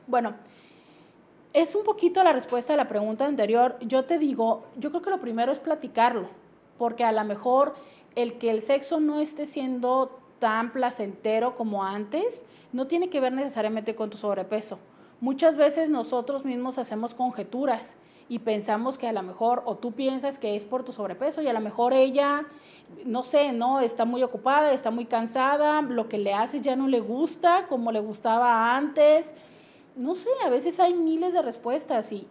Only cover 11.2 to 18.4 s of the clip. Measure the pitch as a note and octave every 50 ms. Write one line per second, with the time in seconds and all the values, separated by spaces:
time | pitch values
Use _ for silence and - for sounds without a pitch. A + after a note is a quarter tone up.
11.2 | - G#3+ A3 A3 A#3 B3+ B3 - A3+ A3 G3+ G3+ F#3+ F#3+ G3+ G#3 G#3 G#3 C#4+ E4
12.2 | G#4 B4 A#4 - - - - - - - - B3+ C4+ C4+ E4 E4+ F4+ F4+ F4+ C#4
13.2 | C4 B3+ C4 C4 C#4+ C#4 C#4 A3+ G#3 G#3+ A3 G#3+ G#3+ A3+ A3 - G#3+ G#3 G#3+ -
14.2 | - G#3 G3 F#3+ F3 F3+ G#3+ G#3+ G#3+ - G3 - - - - - - - - _
15.2 | A#3+ C4 C#4 C#4 E4+ D#4+ D4+ D4 C#4+ D4+ F#4 D#4+ D#4+ D4+ D4+ B3+ A3+ - B3+ B3
16.2 | A#3+ C#4 C#4 C4+ C#4 C4+ B3 B3 B3 C4 B3+ C4+ A#3 - G#3+ G#3+ A#3 A#3 - -
17.2 | B3 B3+ B3 G#3+ F#3+ - A#3+ B3+ C#4+ C4+ A#3 - - - - - - - _ -
18.2 | - - A#3+ A3+